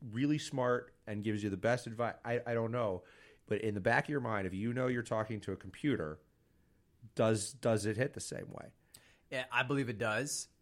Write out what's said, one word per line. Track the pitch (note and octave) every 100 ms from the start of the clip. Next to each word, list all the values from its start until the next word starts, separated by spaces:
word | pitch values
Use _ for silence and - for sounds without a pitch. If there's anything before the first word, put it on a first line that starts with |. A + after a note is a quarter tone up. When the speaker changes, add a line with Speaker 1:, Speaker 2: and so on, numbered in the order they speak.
| B2
Speaker 1:
really | A2+ C#3+ D3+
smart | - C3+ B2 B2 - - -
and | G#2
gives | G#2+ G#2
you | G#2
the | F#2+
best | A2+ B2 A#2
advice, | A2 A2+ -
I, | A#2 A#2+ A#2+
I |
don't | A#2 A2+
know. | B2 G#2+ F2+ - - - - -
But | G#2+
in | A2 G2+
the |
back | A2+ B2+ D3+
of |
your | D3
mind, | A#2 G#2 F#2
if |
you | F#2+ A2+
know | B2 B2+
you're | B2
talking | A#2 A2 G#2+ G#2+
to | G2+
a | F#2+
computer, | F#2 - D3 G2+ D#2 D#2 _ _ _ _ _ _ _ _ A2
does, | - A2 A2 F#2+
does | - A#2 G#2+ G#2
it | G#2+
hit | C#3
the | -
same | - - -
way? | - - _ _ - - _ -
Speaker 2:
Yeah, | C3+ B2
I | A#2+
believe | B2+ C#3 B2
it | G#2
does. | G#2+ G#2+ C#3+ - - _